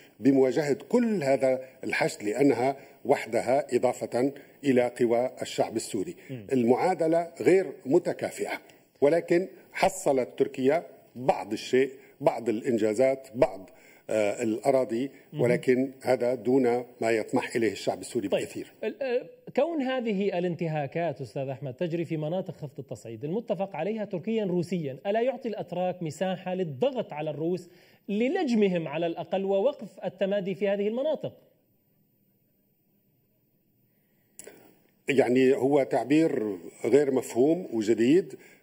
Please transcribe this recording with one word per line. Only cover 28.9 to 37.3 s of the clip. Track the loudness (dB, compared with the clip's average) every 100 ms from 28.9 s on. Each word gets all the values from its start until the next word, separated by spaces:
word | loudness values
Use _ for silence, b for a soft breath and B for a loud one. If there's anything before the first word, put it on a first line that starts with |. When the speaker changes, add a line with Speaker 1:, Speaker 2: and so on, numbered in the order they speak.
| -4 -4
Speaker 2:
الأقل | -4 -4 -4 0
ووقف | 0 0 -2 -12 -10 -10
التمادي | -4 -2 -2 -4 -2
في | 0
هذه | 0 -2
المناطق؟ | -2 -2 -4 -6 -12 _ _ _ _ _ _ _ _ _ _ _ _ _ _ _ _ _ _ _ _ _ _ _ _ _ _ _ _ _ _ -20 B B _ _ _ 0
Speaker 1:
يعني، | 4 4 6 4 4
هو | 4 2
تعبير | 2 0 2 2 4 0 -4 -6 -10 -6 2
غير | 4 4
مفهوم | 0 -2